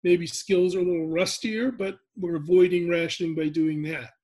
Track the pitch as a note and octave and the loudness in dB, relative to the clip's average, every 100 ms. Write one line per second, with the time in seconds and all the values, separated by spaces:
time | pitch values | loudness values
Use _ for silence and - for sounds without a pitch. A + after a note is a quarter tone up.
0 | F3+ F3 E3 - - F#3 F3+ F#3 F3+ E3+ | 4 2 2 -10 0 2 2 0 0 0
1 | D#3+ D#3+ F#3 - A3+ A3 B3+ B3 G3 F#3+ | -2 0 -2 -2 -4 -2 -2 -2 -8 -8
2 | _ - F3 E3 D3+ F3+ F3+ F3+ E3+ E3+ | _ -8 -4 -4 4 6 6 4 0 0
3 | E3 - E3 D#3+ D3+ D#3+ D#3 D3+ D3+ D#3 | -2 -4 -4 -2 -2 0 0 0 -6 -8
4 | A#2+ _ | -10 _